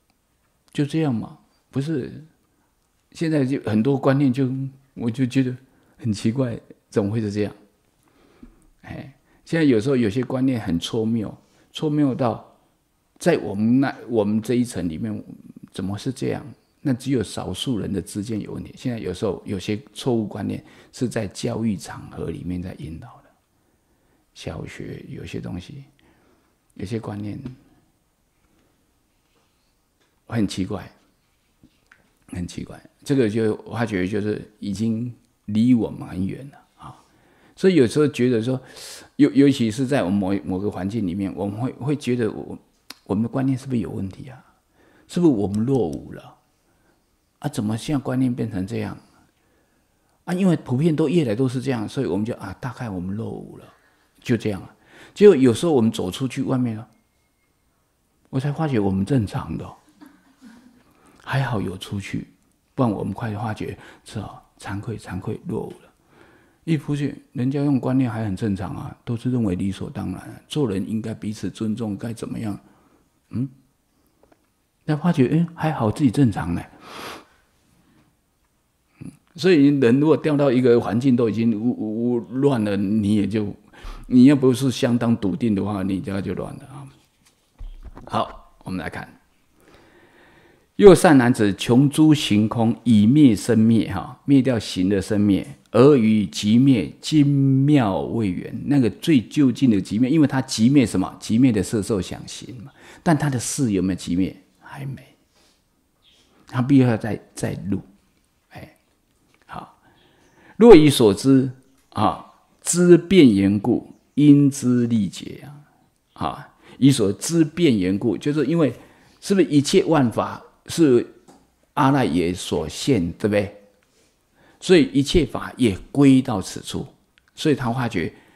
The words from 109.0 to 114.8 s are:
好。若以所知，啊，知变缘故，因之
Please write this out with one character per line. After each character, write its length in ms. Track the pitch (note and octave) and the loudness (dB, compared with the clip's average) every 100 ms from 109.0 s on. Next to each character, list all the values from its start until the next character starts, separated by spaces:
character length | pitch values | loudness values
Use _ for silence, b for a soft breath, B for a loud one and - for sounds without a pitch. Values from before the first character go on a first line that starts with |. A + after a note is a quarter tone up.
| _ _ _ _ _ | _ _ _ _ _
好。 320 | - - _ b b b b b b b - | -18 -18 _ b b b b b b b 6
若 180 | A#3 F3+ | 12 12
以 160 | D3+ | 10
所 200 | C3+ A2 | 6 4
知， 400 | - C3+ C3+ B2+ - _ _ _ | 4 4 4 2 -4 _ _ _
啊， 340 | - G#2 - - _ _ _ | -2 -2 -2 -10 _ _ _
知 340 | - E3+ F3 E3+ | -4 2 8 8
变 380 | E3+ F#3+ C3+ | 8 6 8
缘 260 | G2 G2 G#2 | 6 4 2
故， 320 | A2+ G2+ - - _ | 0 -2 -4 -18 _
因 340 | - D3 C#3+ C#3+ | 4 6 8 6
之 380 | C3+ B2 B2 | 2 0 2